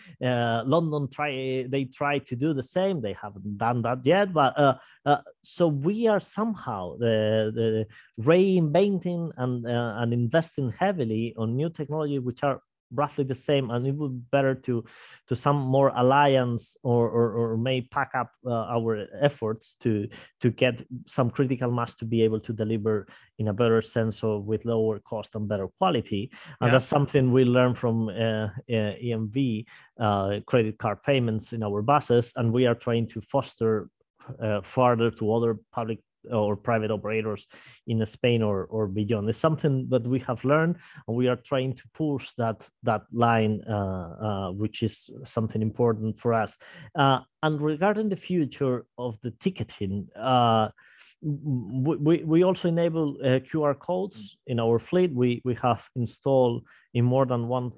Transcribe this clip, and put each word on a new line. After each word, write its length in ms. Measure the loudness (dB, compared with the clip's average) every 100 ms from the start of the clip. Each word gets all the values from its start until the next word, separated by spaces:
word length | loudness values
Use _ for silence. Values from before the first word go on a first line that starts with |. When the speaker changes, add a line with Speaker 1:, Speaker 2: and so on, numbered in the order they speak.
| -20 -4
Speaker 1:
uh, 400 | 0 0 2 0 2
London 420 | 0 2 -2 -4
try, 540 | -4 -6 -4 -4 -4 -2
they 180 | -4 -4
try 320 | -4 -2 -2
to 180 | -4 -2
do 160 | 0
the 100 | 0
same, 380 | -2 -2 0 -2
they 160 | -4 -6
haven't 360 | -10 -10 -10 -2
done 240 | 0 0
that 220 | -2 -2
yet, 280 | 2 4 2
but, 240 | 2 2 4
uh, 160 | 4 4 -4 _ 0
uh, 100 | 0 0 -20
so 240 | -20 0 0
we 400 | 2 -2 0 2
are 140 | 2
somehow, 720 | 0 -6 -4 -4 -6 -6 -8 -2
uh, 20 |
the 880 | 0 2 2 2 0 0 0 0 -2 -8 -20 -4
reinventing 1120 | 4 4 6 4 4 2 2 0 -4 -4 -6 -4
and, 280 | -4 -4 -2
uh, 280 | -2 -2 -2
and 160 | -2
investing 600 | 0 2 0 0 -4 -6 -2
heavily 560 | -2 -2 -2 -2 -4 -4
on 180 | -4 -2
new 140 | -4
technology, 480 | -6 -6 -4 -2 -2
which 260 | -4 -2
are 160 | -2 -2 _ _ _ -4
roughly 280 | -4 -2
the 100 | -4
same, 360 | -4 0 0 0
and 180 | -2 -2
it 60 | -4
would 160 | -4
be 140 | -8 -2
better 240 | 0 2
to, 300 | -2 -2 -4 -4 -18 -20 -20 _
to 80 |
some 220 | -2 2 2
more 320 | 2 4 4 4
alliance 800 | 4 6 6 4 2 -2 -6 -10
or, 240 | 0 2 2
or, 240 | 2 0
or 240 | 0 -2 -2
may 240 | -2 -4
pack 320 | -4 -4 -4
up, 160 | -4 -6 _ -6
uh, 40 |
our 580 | -4 -2 -2 0 -2 -6 -2
efforts 540 | -2 0 -6 -6 -10 -4
to, 260 | 0 0 -2 -10 -20 _
to 100 | 0
get 300 | 2 0 0 -10 -16
some 240 | -8 -2 0
critical 440 | 0 -2 0 -2
mass 240 | -2 -4 -6
to 80 |
be 180 | -2 2
able 160 | 2 2
to 140 | -6
deliver 560 | -4 -2 -2 0 -2 -4 -20 _ _
in 80 | -4
a 40 |
better 300 | 2 4 4
sense 400 | 2 -2 -2 -2
of 220 | -2 -2
with 200 | -2 -4
lower 360 | -2 0 0 -2
cost 340 | -8 -10 -10
and 140 | -8 -4
better 180 | -4 -4 -2
quality. 520 | 0 0 -2 -6 -6 -12 -20 0
And 80 | 4
Speaker 2:
Yeah. 40 |
Speaker 1:
that's 120 | 4
something 480 | 4 0 2 2 4
we 120 | 4
learned 340 | 6 6 4 2
from, 320 | 0 0 -2
uh, 20 |
uh, 380 | -2 -2 0 -4 -8 -4 -2 -2 -4
E 100 | -6
M 160 | -4 -4
V, 380 | -2 -2 -2 -8 -20 -20 -2
uh, 400 | 0 2 0 -4 0
credit 320 | 2 2 -2
card 240 | -4 -4
payments 500 | 0 0 2 -2 -6
in 120 | -6
our 180 | -2 -2
buses, 500 | 2 2 4 2 2 -2
and 160 | 0
we 140 | 2 2
are 100 | 2
trying 320 | 0 -2 -2
to 120 | -8
foster, 680 | -4 -4 -4 -2 0 0 -4 _ _ _ -20 -8
uh, 200 | -4 -4
further 500 | -2 2 4 4 2
to 240 | 0 0
other 240 | 2 0 -2 _
public 260 | -8 -6 -8 _ _ -4
or 240 | 0 0 -2
private 340 | 0 0 0
operators 560 | -2 -2 -4 -4 -6 -12 -20 -20 -20 -4
in 200 | -2 -2
Spain 340 | 0 2 2
or, 220 | 2 0 -4
or 180 | -4 -2
beyond. 400 | -2 -2 0 -2
It's 80 | 0
something 500 | 0 0 0 -2 0
that 160 | -2 0
we 140 | -4
have 220 | -4 -4
learned, 360 | 0 2 2 -2 -8 -20 -6
and 80 |
we 140 | -2 0
are 80 | -2
trying 380 | -4 -4 -4
to 80 | -6 -14
push 380 | -6 -2 -2 -6 -4
that, 280 | -4 -4 -12 _
that 200 | -2 -2 -2
line, 480 | 2 4 4 2 0 -2
uh, 40 |
uh, 800 | -2 -2 -4 -8 -6 -4 -4 -4
which 300 | -4 -6 -4
is 280 | -4 -4 -16 -18
something 360 | -8 -4 -4 -2
important 580 | -4 0 0 0 -4 -4
for 140 | 0
us. 240 | 0 -2 -8 -20 -20 -12 2
Uh, 200 | 4 4 0 _
and 180 | -2 0
regarding 480 | -2 0 0 0 -2
the 80 | -4
future 720 | -2 0 0 0 0 0 -6 -10
of 220 | -8 -6
the 100 | -10
ticketing, 760 | -4 -6 -4 -10 -6 -4 -4 -6 -6
uh, 520 | 2 4 6 4 2 -4 _ _ -20 -10
we, 760 | -6 -6 -4 -4 -4 -2 -2 0
we, 280 | 2 2
we 180 | 4 4
also 260 | 4 2 0
enable, 500 | 0 0 0 -2 -2
uh, 180 | 2 2
Q 240 | 0 -2
R 100 | 0
codes 640 | -2 -4 -4 -4 -10 -18 _ -6
in 120 | -2
our 200 | 2 2
fleet. 340 | 2 2 2
We, 300 | 2 0 0
we 100 | -4 0
have 300 | 0 0 -4
installed 680 | -6 -6 -4 2 4 4 0 -8 _ _
in 100 | 0
more 220 | 2 4 2
than 220 | 0 -2
one 220 | -4 -4